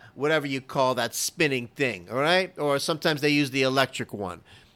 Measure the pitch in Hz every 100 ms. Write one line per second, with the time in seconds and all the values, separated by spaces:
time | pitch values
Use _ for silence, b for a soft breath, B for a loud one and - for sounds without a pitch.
0 | B - 143 156 143 135 131 143 127 127
1 | 120 - - - 156 131 120 - 135 98
2 | 87 117 147 180 180 - 147 139 - 160
3 | 170 147 147 147 143 131 131 135 131 -
4 | 117 107 95 85 b b b